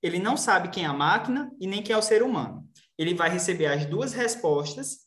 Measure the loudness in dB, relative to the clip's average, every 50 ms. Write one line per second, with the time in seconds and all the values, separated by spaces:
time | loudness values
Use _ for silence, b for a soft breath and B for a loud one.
0 | -2 0 -2 0 0 0 0 0 4 4 4 4 4 0 -4 -4 -4 -2 0 0
1 | 2 4 4 2 2 0 -2 -2 -4 -6 -10 -8 -8 -6 -4 -6 -2 0 0 0
2 | 2 4 4 4 4 4 0 -2 -2 -4 -8 -12 -16 -18 b b b b b -4
3 | -2 -2 0 2 0 0 0 0 -2 -2 0 0 2 2 2 0 -2 -2 -2 -2
4 | -4 -4 -2 -2 -2 -2 -2 0 0 2 2 2 0 -4 -8 -10 -10 -10 -10 -12
5 | _